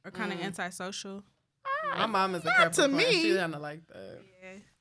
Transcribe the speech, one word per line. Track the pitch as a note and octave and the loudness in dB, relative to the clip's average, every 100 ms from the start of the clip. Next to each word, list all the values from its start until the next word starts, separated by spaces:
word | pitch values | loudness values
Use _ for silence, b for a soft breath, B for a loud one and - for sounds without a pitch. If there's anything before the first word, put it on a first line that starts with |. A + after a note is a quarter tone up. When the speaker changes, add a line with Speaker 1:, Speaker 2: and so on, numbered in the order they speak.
Speaker 1:
or | - | -14
kinda | - G3+ F#3+ | -6 -6 -4
Speaker 2:
Mm. | |
Speaker 1:
antisocial. | F#3+ F#3 F3+ - F#3 G3 G3 G3 - _ _ _ C5+ C#5 D#5 - | -6 -6 -8 -8 -10 -10 -10 -14 -16 _ _ _ -6 -4 -4 -2
Speaker 2:
My | A4+ | 0
mom | - F#4+ | 2 0
is | F3+ | -2
a | E3 | 2
Speaker 3:
Not | |
to | F#5 E5 - | 4 4 4
Speaker 2:
Capricorn. | C#4+ C#4 | 4 6
Speaker 3:
me. | B4 F#4+ | 4 6
Speaker 2:
She | E4 F4 | 6 4
kinda | E3+ D3 | 2 -4
like | D3 D#3 E3 | -8 -12 -16
that. | - F#2+ - F#3+ F#3 | -16 -14 -16 -20 _
Speaker 1:
Yeah. | F#3 F#3+ - _ | -18 -18 -20 _